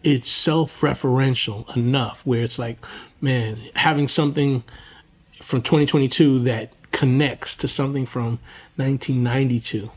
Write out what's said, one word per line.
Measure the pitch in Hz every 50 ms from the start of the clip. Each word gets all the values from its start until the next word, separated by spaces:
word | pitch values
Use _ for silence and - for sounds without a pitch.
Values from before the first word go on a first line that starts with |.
It's | - 156 143 127 - -
self-referential | - - - 170 156 165 160 - - - - 143 135 - - 131 127 131 135 135 127 - - - 104 104 123 - -
enough | 123 117 123 135 139 120 107 - - -
where | 139 123 117
it's | 117 113 - -
like, | 120 117 113 - - - - - - - _ _
man, | - 135 127 123 113 110 107 110 - - -
having | - 139 156 151 147 143 131
something | - - 151 143 143 151 143 139 135 123 117 - - - - - - - _ _ _ _ _ _ - -
from | - - - 127
twenty | 117 - 165 151 147
twenty-two | 139 - 147 135 131 - - 165 143 135 131 120
that | 127 117 113 110 - _ _ - _
connects | - - 147 131 127 135 147 135 - - - - -
to | - - 139
something | - - 139 139 139 139 131
from | - - 127 117 117 117 - - - - - - - _ -
nineteen | 131 135 139 131 - - 131 127
ninety-two | 120 120 120 131 135 127 120 120 117 - - 110 101 113 -